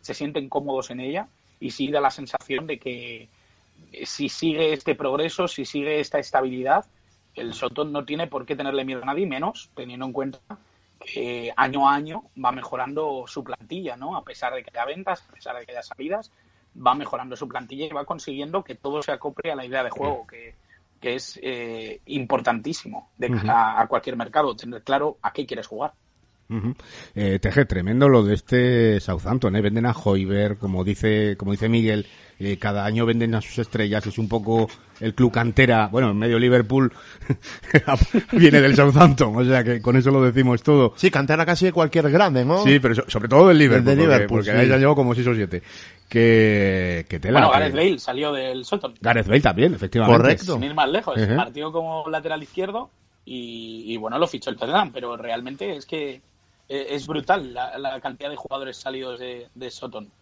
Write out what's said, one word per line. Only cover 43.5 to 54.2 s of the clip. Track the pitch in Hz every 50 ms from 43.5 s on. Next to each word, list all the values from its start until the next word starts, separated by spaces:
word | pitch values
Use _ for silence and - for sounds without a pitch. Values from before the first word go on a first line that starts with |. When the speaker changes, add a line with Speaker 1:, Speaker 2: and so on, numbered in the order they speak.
| 175 151
Speaker 2:
Liverpool, | 151 131 117 127 120
Speaker 3:
Del | 131 139
de | 143 -
Speaker 2:
porque, | 160 139
Speaker 3:
Liverpool, | 117 104 101 117 110
Speaker 2:
porque | 101 104
Speaker 3:
sí. | 104
Speaker 2:
ahí | 113 127 127
ya | 131
llevó | 131 135 143 151
como | 139 135 123 120
seis | 120 120
o | 123 120
siete. | 110 101 85 90 87 - - - - - - - _ _ _
Que, | - 117 117 117 113 113 110 107 104 104 98 98 95 92 92 90 87 85 80 _
que | - 80
tela, | 71 104 123 147
Speaker 1:
Bueno, | - -
Speaker 2:
que | 131 139
Speaker 1:
Gareth | 151 143 135
Bale | 147 170 196 175 131
salió | - - 123 131 151 147
del | 143 135 131 131 127 131 123
Sutton. | - 202 202 - 127 113 _
Speaker 2:
Gareth | - 113 117 117 104
Bale | 95 110 143
también, | 143 117 90 92 131 180 175
efectivamente. | 92 98 90 - 117 110 120 117 113
Speaker 3:
Correcto. | 120 135 - - - 185 160
Speaker 1:
Sin | 117
ir | 123 143 151
más | 156 143 131
lejos, | 160 214 226 - 135 113
Speaker 2:
Ujú. | 110 98 117
Speaker 1:
partió | 143 - 123 123 147 151 160
como | 156 165 165 160 160 160 151 160
lateral | 160 156 147 160 156 156
izquierdo | 147 - - 185 185 190 202 226 262 _ _ _ _ _ _ _ _
y, | - 127 127 120 117 117 113 113 113 113 113 113 110
y, | 113
bueno, | 110 110 110 120
lo | 143